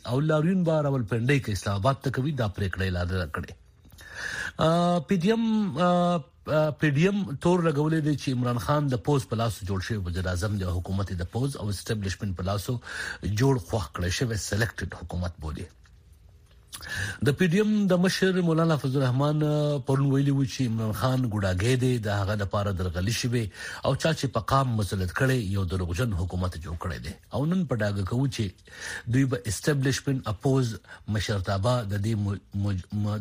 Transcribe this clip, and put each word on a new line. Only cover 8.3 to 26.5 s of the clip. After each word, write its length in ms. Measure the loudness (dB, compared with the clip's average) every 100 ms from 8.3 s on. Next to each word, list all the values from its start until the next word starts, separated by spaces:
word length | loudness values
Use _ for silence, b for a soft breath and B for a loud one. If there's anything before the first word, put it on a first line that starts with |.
عمران 260 | 0 0 0
خان 300 | 0 2 2
د 120 | 0 2
پوز 180 | 0 0
په 60 | -2
لاسو 300 | -2 -2 -4
جوړ 140 | -4 -2
شوی 100 | -4
وزیر 320 | -4 -4 -2
اعظم 300 | -2 -2 -2
د 100 | -2 -2
حکومت 360 | -2 -4 -2
د 120 | -4 -4
پوز 240 | -2 -4 -4
او 140 | -6
اسټابلیشمنټ 640 | -4 -4 -4 -4 -4 -6 -4
په 80 | -2
لاسو 260 | -2 -2 -6 B B B B
جوړ 320 | -2 2 4 4 0
خوښ 160 | -4 -4
کړی 160 | -4 -2 0
شوی 180 | -2 -2
سلیکټډ 540 | -2 0 0 -2 -10 -10
حکومت 400 | -8 -6 -6 -6 -10
بولي. 200 | -8 -12 -18 -20 -20 -20 -20 -20 -20 -20 -20 -20 -16 B B B B 0
د 80 | 2
پی 80 | 4
ډی 120 | 4
ایم 260 | 2 2 4
د 120 | 4
مشر 340 | 2 2 2 2 2
مولانا 300 | 4 4 2
فضل 200 | 0 0
الرحمن 420 | 2 2 2 2 2 2 0 0 0
پرون 220 | 2 2
ویلي 180 | 2 2
وو 140 | 2
چې 160 | 0 0
عمران 320 | -2 0 -2 0
خان 200 | 0 0 0
ګوډاګی 460 | 0 0 2 2 2
دی، 100 | 2 0 0
د 20 | -2
هغه 140 | 0 -2
لپاره 320 | -2 -2 -2 -2
درغلي 360 | -2 -2 -2 -2
شوې 260 | 0 -2 -2 B B B
او 100 | -2
چا 160 | 0 0
چې 140 | 0 -2
په 60 | -2
قام 320 | 2 2 2 0
مسلط 320 | 0 -2 -2 0
کړی 200 | 2 2 0
یو 120 | -2
دروغجن 480 | 0 -2 -2 -2 0 -2
حکومت 360 | -2 -2 -4